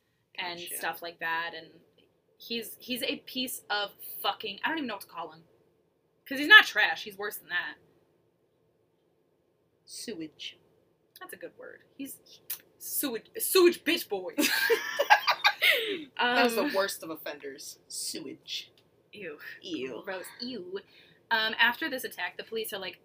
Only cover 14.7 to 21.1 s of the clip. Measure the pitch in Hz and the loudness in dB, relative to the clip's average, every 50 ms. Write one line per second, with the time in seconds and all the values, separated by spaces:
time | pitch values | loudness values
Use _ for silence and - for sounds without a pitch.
14.7 | 466 - - - - - 554 - - - - - - - - - - - - - | 4 2 0 -2 -2 2 6 8 8 8 6 2 2 4 4 2 2 4 4 4
15.7 | 640 494 453 427 392 330 302 - - - 233 247 247 254 254 240 226 220 190 196 | 4 4 2 -2 -4 -4 -6 -8 -2 0 2 2 4 6 4 4 4 2 0 2
16.7 | 196 190 196 196 - - 185 165 160 156 - 165 147 143 143 139 135 147 - - | 2 2 0 0 -2 -6 -8 -10 -10 -10 -8 -10 -10 -10 -10 -12 -12 -12 -14 -16
17.7 | - - _ - - - - - - 202 156 131 127 - _ - - - - - | -16 -18 _ -12 -8 -8 -6 -6 -6 -8 -8 -10 -14 -14 _ -10 -8 -8 -8 -10
18.7 | _ _ _ _ _ _ _ _ - 208 190 160 147 - - - - - - 196 | _ _ _ _ _ _ _ _ -16 -14 -12 -12 -12 -12 -14 -14 -14 -14 -10 -8
19.7 | 165 131 127 131 117 110 - 202 190 185 165 - - - 240 247 254 214 180 180 | -8 -6 -6 -6 -8 -10 -8 -8 -8 -8 -10 -12 -14 -12 -10 -10 -8 -10 -10 -8
20.7 | 185 196 - _ - - - - | -10 -10 -10 _ -20 -20 -20 -20